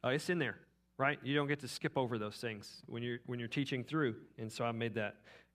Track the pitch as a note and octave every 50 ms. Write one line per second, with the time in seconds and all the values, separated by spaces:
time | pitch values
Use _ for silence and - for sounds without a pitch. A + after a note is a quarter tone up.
0 | - B2+ C3 D#3 - - F3+ E3+ C3+ A2 - - - _ _ _ _ _ _ -
1 | C3+ C#3+ C#3+ - - C3 C#3+ D3 C#3+ C#3 D3 C#3+ C3 B2 - - - D3 - C#3
2 | B2+ A2+ A#2+ G#2+ G#2 G#2 - - B2 A#2 G#2+ G#2 - - - - - - A#2 A#2
3 | A#2+ A#2+ A#2+ A#2+ - - B2 A#2+ A#2+ A#2 - C#3+ C3+ - C#3 B2 A#2 - D3+ D#3+
4 | D3 A#2+ A2+ - - - - - A2+ G#2+ - - A#2+ A#2 A2+ A2+ A#2 A2+ G#2 A2+
5 | G#2 G2+ - - - - - - - _